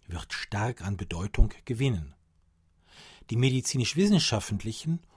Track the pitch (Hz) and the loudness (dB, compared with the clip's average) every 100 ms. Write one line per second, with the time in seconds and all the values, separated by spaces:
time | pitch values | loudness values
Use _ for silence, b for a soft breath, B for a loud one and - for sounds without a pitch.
0 | - 85 - - - 101 110 123 90 98 | -12 -12 -10 -10 -6 -2 -2 -4 -6 -6
1 | 98 85 101 - 113 - - 117 135 101 | -6 -6 -2 4 4 4 -6 0 0 0
2 | 73 - _ _ _ _ _ _ B B | -4 -14 _ _ _ _ _ _ B B
3 | B B B 113 131 131 127 131 117 156 | B B B 0 2 2 -2 -2 -2 2
4 | 202 196 - 110 - 101 110 110 151 165 | 4 4 4 -2 -2 -4 -6 -8 -4 -6
5 | b | b